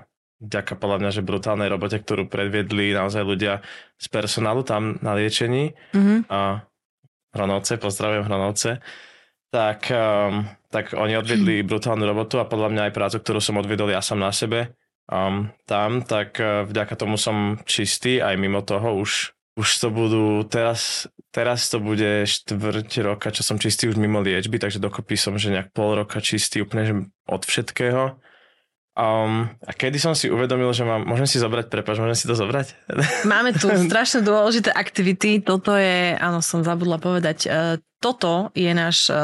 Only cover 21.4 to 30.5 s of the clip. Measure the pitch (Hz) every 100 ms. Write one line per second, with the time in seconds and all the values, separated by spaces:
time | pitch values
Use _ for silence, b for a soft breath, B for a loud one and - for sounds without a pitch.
21.4 | 120 120 - 117 104 107 107 104 104 -
22.4 | - 104 107 104 107 - 104 104 110 -
23.4 | - 107 110 101 117 107 107 107 98 92
24.4 | 98 110 101 98 104 - 104 104 - 101
25.4 | 101 95 95 - 107 107 104 110 - 110
26.4 | - 110 101 113 110 104 95 _ - 92
27.4 | - - 120 - 123 127 135 135 b b
28.4 | b b b _ _ - 113 110 110 113
29.4 | 113 - - - 131 143 165 151 127 117
30.4 | 127